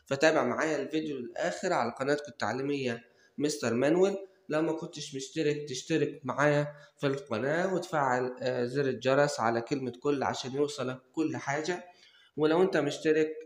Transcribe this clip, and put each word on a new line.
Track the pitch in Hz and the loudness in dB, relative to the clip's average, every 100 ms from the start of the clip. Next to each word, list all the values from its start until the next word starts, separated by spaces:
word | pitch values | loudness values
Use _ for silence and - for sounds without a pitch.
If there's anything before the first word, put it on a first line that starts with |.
| - | -6
فتابع | 139 160 156 | 2 4 4
معايا | 123 117 156 143 | 2 0 0 -2
الفيديو | 131 156 156 135 | -2 -2 -4 -6
للآخر | 120 - 165 - 185 | -8 -4 -4 -2 -2
على | 160 117 - | 0 0 -2
قناتكم | 135 147 151 | 0 -2 -2
التعليمية | - 104 123 139 143 127 117 - _ _ - | -4 -4 -2 -2 -2 -2 -4 -8 _ _ -4
مستر | 143 - 120 | -2 -2 -2
مانويل. | 117 139 175 196 196 - _ - | 2 4 4 4 2 -8 _ -4
لو | 151 | -2
ما | 160 | 0
كنتش | 160 170 156 143 | -2 -8 -10 -10
مشترك | 135 135 160 147 147 - | -10 -8 -2 -2 -2 -4
تشترك | 127 - 160 143 - | -8 -2 0 0 -4
معايا | 127 127 147 147 147 - - - | -6 0 2 2 0 -6 -20 -4
في | 143 | -2
القناة | 135 - 110 131 160 190 | -2 -4 -2 0 0 0
وتفعل، | 180 - 156 135 123 127 127 | -2 -2 0 2 2 0 -2
آه، | 127 127 | -2 0
زر | 120 139 | 0 0
الجرس | 135 113 123 135 143 - | 0 0 2 4 4 2
على | 113 117 | 2 2
كلمة | 117 139 127 120 | 0 -2 -4 -4
كل | 143 143 | -2 0
عشان | 104 120 135 | 0 -2 -4
يوصلك | 135 143 143 123 131 - | -2 -2 -2 -6 -6 -8
كل | - 151 123 | -4 -2 -2
حاجة. | 139 143 156 175 - - - _ _ - | -4 -4 -2 -4 -6 -20 -20 _ _ 0
ولو | 151 160 | 4 6
انت | 190 160 | 4 4
مشترك | 143 143 156 156 156 - | 0 0 2 4 2 -2